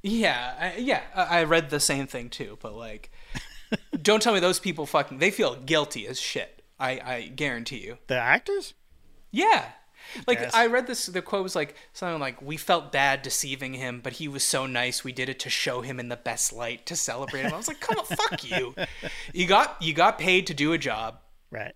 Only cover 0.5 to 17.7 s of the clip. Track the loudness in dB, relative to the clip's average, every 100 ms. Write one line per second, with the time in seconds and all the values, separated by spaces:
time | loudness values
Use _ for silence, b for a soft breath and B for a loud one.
0.5 | -4 -4 -2 0 0 0 0 4 4 6
1.5 | 4 4 0 2 0 -2 -8 -10 -10 -10
2.5 | -10 -14 -12 -12 -14 -16 B B B B
3.5 | B B -4 -4 0 4 6 6 6 4
4.5 | 2 -2 -4 2 2 2 2 0 4 0
5.5 | 0 2 2 2 -4 -8 -6 -4 -4 -6
6.5 | -12 _ _ -4 -4 -6 -8 -8 -4 -4
7.5 | -4 -8 -10 -12 -14 -4 0 4 4 2
8.5 | -4 -6 -18 _ -20 -20 -20 -6 2 4
9.5 | 4 2 -14 _ B B -6 0 0 4
10.5 | 4 6 4 0 -6 -4 -4 -2 -4 -2
11.5 | -2 -4 B B -10 -6 -4 -4 -6 -10
12.5 | -8 2 2 4 2 4 2 -2 -4 -4
13.5 | -6 -6 -6 -6 -6 -8 -8 -8 -2 0
14.5 | 0 0 0 0 -2 -6 -4 -4 -4 -4
15.5 | -2 0 -2 -4 -8 -8 -6 -6 -2 -2
16.5 | -2 -8 -8 -6 -4 -4 -4 -6 -4 -4
17.5 | -4 -6